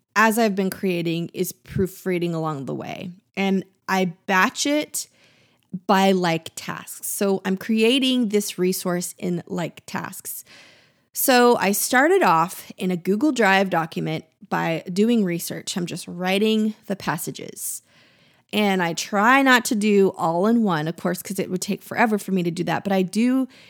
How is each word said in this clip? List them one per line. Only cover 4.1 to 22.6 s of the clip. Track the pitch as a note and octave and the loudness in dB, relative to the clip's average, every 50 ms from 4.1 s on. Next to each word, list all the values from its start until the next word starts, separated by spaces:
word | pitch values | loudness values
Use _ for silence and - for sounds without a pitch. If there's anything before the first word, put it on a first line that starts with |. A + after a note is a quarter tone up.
| E3 - _ | -4 -8 _
batch | - G3 F#3 F#3+ B3 - - - | 0 2 2 2 2 0 -2 -2
it | C#4+ D4 D4+ - - - - - - _ _ _ _ _ _ _ _ _ _ _ _ - F#3 - | 0 0 0 -2 -4 -8 -10 -12 -12 _ _ _ _ _ _ _ _ _ _ _ _ -14 -10 -2
by | - G3+ F#3+ G3 G3 | 0 2 4 4 4
like | G3 F#3 F3+ E3+ E3 E3 E3 - - | 4 2 2 0 0 -2 -4 -8 -14
tasks. | - - - E3 - F3 - - - - | -12 -12 -10 -10 -10 -12 -14 -16 -12 -10
So | - - - G#3 G3 F#3+ F#3+ - | -8 -4 -2 0 0 0 -2 -2
I'm | F#3+ F#3+ | -4 -4
creating | F#3+ - - A3 A3 A3 A3+ C4 C#4 C4 C4 B3+ B3 B3 G3+ | -4 -4 -2 0 2 2 4 2 2 2 2 0 0 0 0
this | G#3 G#3 G3+ - - - | 0 -2 -2 -2 -4 -2
resource | F#3 F#3 F#3 - - F#3 F3 F3 F3+ - - - | 0 0 0 -2 -2 -4 -4 -4 -4 -8 -10 -8
in | G#3 F3+ F3 E3 - | -6 -4 -4 -6 -6
like | - F#3+ F3+ E3 D#3 - - _ | -8 -6 -6 -6 -8 -10 -14 _
tasks. | - - - - - F#3+ - - - - - - _ - - - - _ _ _ _ _ _ _ _ | -10 -10 -8 -8 -10 -12 -14 -14 -14 -14 -14 -16 _ -20 -20 -20 -20 _ _ _ _ _ _ _ _
So | _ - - - B3+ B3 A#3+ A#3+ A#3+ | _ -2 0 4 4 6 6 6 4
I | - F3+ G3 | 4 2 0
started | G#3 - - - - B3+ C#4 E4 F#4+ F#3+ | 0 -2 -2 0 2 2 4 4 4 4
off | F3+ F#3+ E3 D#3+ E3 F3+ - - - - - | 4 4 4 4 2 0 -4 -12 -16 -20 -12
in | - G#3 F#3 | -6 -4 -2
a | F#3 | -2
Google | E3+ - F#3 G3+ G#3+ D4 D#4 | -2 0 -2 0 2 2 0
Drive | C4 A#3+ A3 F#3+ F#3+ F#3+ G3+ F#3+ | 2 4 4 4 6 4 4 2
document | F3+ E3 D#3+ D#3+ - F3+ D#3+ D#3+ D#3+ D#3 - _ _ _ - _ | 0 -2 -2 -2 -6 -6 -4 -4 -4 -6 -8 _ _ _ -8 _
by | F#3 E3+ E3+ E3+ E3 D#3 - - | -4 -2 -2 -2 -2 -4 -6 -4
doing | F3 G3+ G#3 A#3 A#3+ A3+ G3+ | 0 2 2 4 4 2 2
research. | F3+ E3+ E3+ - - - E3 - - - | 0 -2 -4 -6 -8 -10 -10 -10 -8 -6
I'm | F3+ F3 | -6 -6
just | - - F3 - F#3+ | -6 -6 -10 -10 -12
writing | F3 F3 F3+ F#3 F#3+ G3+ A3 A3 A3 A3 G#3+ A3 G#3+ - _ | -10 -6 -2 0 2 2 2 2 2 2 0 0 -2 -6 _
the | - G3 | -10 -8
passages. | - - - C#3+ E3 - D3+ - - - - - - - - - - - _ _ _ _ _ _ _ _ _ _ _ _ _ | -6 -4 -6 -6 -4 -6 -10 -10 -10 -14 -14 -14 -12 -10 -10 -10 -12 -16 _ _ _ _ _ _ _ _ _ _ _ _ _
And | - G#3 G#3+ G3+ F#3+ F#3+ | -2 0 2 2 2 2
I | F3 E3+ E3 | 0 0 -2
try | - - - G#3 G3 G#3 A#3+ C4 C#4 | -4 -6 -2 0 2 4 6 6 6
not | C#4 C4 B3+ A#3 A#3+ | 6 6 6 4 4
to | - A#3+ | 0 -2
do | G#3 G#3 G#3+ G3+ G3 F#3+ F#3 - | 0 2 4 6 6 6 4 2
all | - F3 E3 E3 F3 F#3+ A3 | 0 -2 0 0 2 2 4
in | A#3+ A#3+ A3 | 4 4 4
one, | G3+ E3+ D3+ D3+ D#3+ | 2 2 0 -2 -4
of | F3 | -6
course, | - - F3+ F3+ - | -4 -4 -4 -4 -4
'cause | - - G3 G3 | -6 -8 -6 -6
it | F3 - | -4 -4
would | F#3 F3+ | -4 -6
take | - - G3 - | -4 -4 -6 -6
forever | - - - - A#3 A3+ G#3+ G3+ | -8 -8 0 0 0 2 2 -2
for | - - | -2 -2
me | F#3+ F#3 | -2 0
to | E3+ F3 | 0 -2
do | E3 F3 | -2 -4